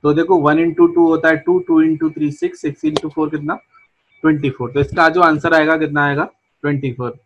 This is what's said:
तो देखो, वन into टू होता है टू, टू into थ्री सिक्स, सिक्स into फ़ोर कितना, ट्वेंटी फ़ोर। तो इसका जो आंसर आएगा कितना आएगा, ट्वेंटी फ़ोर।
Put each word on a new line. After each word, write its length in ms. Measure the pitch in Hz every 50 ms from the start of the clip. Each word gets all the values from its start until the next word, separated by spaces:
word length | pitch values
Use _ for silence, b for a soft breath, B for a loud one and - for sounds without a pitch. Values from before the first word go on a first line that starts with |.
| _
तो 80 | 147 151
देखो, 240 | 151 165 165 190 175
वन 180 | 143 147 151 156
into 360 | 165 170 160 170 170 170 -
टू 120 | 175 170 165
होता 200 | 160 156 160 160
है 80 | 160 151
टू, 200 | - 170 180 180
टू 220 | 180 - 165 160 156
into 260 | 160 160 151 160 156
थ्री 200 | 156 - 151 147 143
सिक्स, 280 | - - 180 180 - -
सिक्स 220 | 156 143 _ -
into 260 | 156 151 151 - 156
फ़ोर 200 | 147 - 156 147
कितना, 280 | 156 156 147 147 180 - _ _ b b b b _ _ _ _ _ _ -
ट्वेंटी 260 | 156 156 147 143 139
फ़ोर। 200 | 127 - 123 120 -
तो 80 | 139
इसका 280 | 143 - - 180 165 160
जो 100 | 160 180 175
आंसर 320 | 165 156 151 147 170 165
आएगा 220 | 160 151 156 160 160
कितना 280 | 156 147 143 147 143
आएगा, 180 | 143 143 143 165 220 _ _ _ _ _ _ -
ट्वेंटी 300 | 147 143 139 139 135 120
फ़ोर। 240 | 123 127 120 120 - _